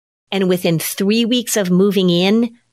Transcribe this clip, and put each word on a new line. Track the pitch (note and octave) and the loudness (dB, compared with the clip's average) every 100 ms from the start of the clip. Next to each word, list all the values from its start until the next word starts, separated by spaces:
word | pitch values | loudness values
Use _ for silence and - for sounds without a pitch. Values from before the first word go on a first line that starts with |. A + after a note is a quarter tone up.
| _ _ _ | _ _ _
and | G3 F#3 | -2 0
within | F3+ F3+ E3 | 0 0 -2
three | - - G3 A3+ | -4 -4 0 0
weeks | A#3 B3 A#3+ A3 | 0 -2 -2 -2
of | F3+ | 0
moving | F3+ G3+ G3 F#3 | 2 2 2 2
in, | F3 F#3+ A3 A#3 - _ | 2 2 0 0 -6 _